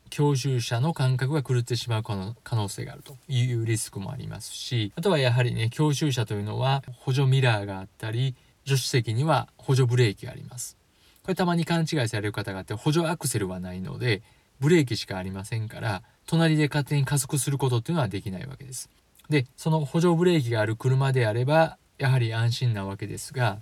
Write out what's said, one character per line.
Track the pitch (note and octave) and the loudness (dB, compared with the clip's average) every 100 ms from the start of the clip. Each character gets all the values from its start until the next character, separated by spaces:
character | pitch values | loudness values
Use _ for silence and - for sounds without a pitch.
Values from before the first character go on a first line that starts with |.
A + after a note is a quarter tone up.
| - | -8
教 | - D3 C#3 | 0 2 2
習 | C3+ B2+ | 0 0
車 | A#2 A#2 | 0 0
の | D3 | 0
感 | E3 C3 C3 | 2 2 2
覚 | C3 | 0
が | C3 | 0
狂 | B2+ B2 | 0 0
っ | |
て | A#2+ A#2+ | 0 -4
し | - | -2
ま | A2 | -2
う | |
可 | G#2 G2+ | -2 -4
能、 | F#2+ A#2 | -6 -10
可 | - A2+ | -4 -2
能 | G2+ | -2
性 | - - | -6 -10
が | |
あ | - | -14
る | |
と | - C3+ - | -18 -18 -4
い | B2+ B2 | 0 0
う | A#2+ A2+ | 0 0
リ | G#2+ | -2
ス | - | -2
ク | - | -8
も | G2 | -8
あ | - | -8
り | G#2 | -10
ま | G2+ | -12
す | - | -12
し、 | - - A#2+ G#2 - | -12 -4 -2 -2 -2
あ | |
と | G3+ | 2
は | D#3+ | 4
や | C3 | 4
は | A#2+ | 4
り | B2 | 2
ね、 | A2+ A2+ | 0 -2
教 | - D3+ | 2 2
習 | C#3 D#3 | 2 0
車 | B2+ G#2+ | 0 -2
と | |
い | G#2 | -4
う | |
の | G#2 G#2+ | -4 -2
は | B2+ C#3 C3+ B2 | 0 0 -2 -6
補 | - | -2
助 | C3 C3+ | 2 4
ミ | C3+ | 4
ラ | B2+ G#2+ | 4 2
ー | G2+ | -2
が | F#2+ | -8
あ | |
っ | F#2+ - | -10 -10
た | A2 | -6
り、 | A2+ C3+ B2+ _ _ - | -2 -2 -4 _ _ 0
助 | C3+ | 0
手 | - | 2
席 | C3 A2+ | 0 2
に | A2 | 0
は | D#3 C3+ - _ | 2 2 0 _
補 | - C3 | 0 4
助 | B2+ | 4
ブ | B2 | 4
レ | A#2+ | 4
ー | F#2+ | 0
キ | - | -10
が | |
あ | - | -14
り | |
ま | - B2 | -14 -12
す。 | - - _ _ _ _ | -14 -16 _ _ _ _
こ | - | -4
れ | F#3 | 0
た | F3+ | 2
ま | E3+ | 2
に | E3 | 2
勘 | E3+ | 2
違 | D#3+ D#3 | 2 0
い | A2+ | 0
さ | G#2+ | -2
れ | |
る | G#2 | -4
方 | G#2 G2+ | -4 -6
が | F#2+ | -8
あ | |
っ | F#2 | -8
て、 | |
補 | G#2+ D#3+ | -4 0
助 | D#3 E3 | 2 2
ア | E3+ | 0
ク | C3+ | -2
セ | A2 | -2
ル | F#2 | -2
は | F#2 | -4
な | F2+ | -8
い | F#2 | -8
の | F#2 G2 | -8 -4
で、 | A#2+ G2+ - _ _ - | -2 -2 -4 _ _ -2
ブ | C#3 | 4
レ | F3 | 4
ー | C3 | 4
キ | G#2+ | -2
し | - | -6
か | F#2+ | -6
あ | |
り | F#2 | -6
ま | F#2+ G2+ | -8 -6
せ | A2+ | -6
ん | A2 | -6
か | - | -6
ら、 | A2+ F#2+ - _ - | -6 -6 -8 _ -2
隣 | D#3+ E3 D3+ | 2 4 4
で | D3 | 2
勝 | D3+ | 0
手 | C#3 D3 | 0 0
に | C3+ | 2
加 | D3 | 0
速 | - D3 | 0 -2
す | - | -2
る | C#3 | 0
こ | C3+ | 0
と | A#2+ | 0
っ | |
て | A2+ | 0
い | |
う | E3+ | -2
の | |
は | A#2 | -2
で | G2 | -4
き | G2 | -6
な | F#2 | -8
い | - | -10
わ | - | -14
け | |
で | B2+ | -14
す。 | B2+ - _ _ _ - | -14 -14 _ _ _ -2
で、 | D3+ B2+ - | 0 0 -4
そ | E3 | 0
の | D#3 D3 | 0 0
補 | E3+ | 2
助 | F3 E3 | 4 4
ブ | F3+ | 4
レ | E3+ | 4
ー | |
キ | A#2+ | 2
が | A#2 | 0
あ | G#2+ | 0
る | A2 | 0
車 | B2+ C3 C3+ | 0 2 2
で | C3 A2+ | 2 2
あ | |
れ | A2 B2+ | 0 4
ば、 | D#3 D#3+ - _ - | 4 4 0 _ -2
や | C3+ | 2
は | C3 | 2
り | A2+ | 2
安 | A2+ A#2 | 0 0
心 | A#2+ B2 | 0 0
な | G#2+ G2 | 0 -4
わ | G2 | -6
け | G2+ | -8
で | G#2 | -8
す | - | -8
が、 | - A#2 G2+ | -2 -2 -2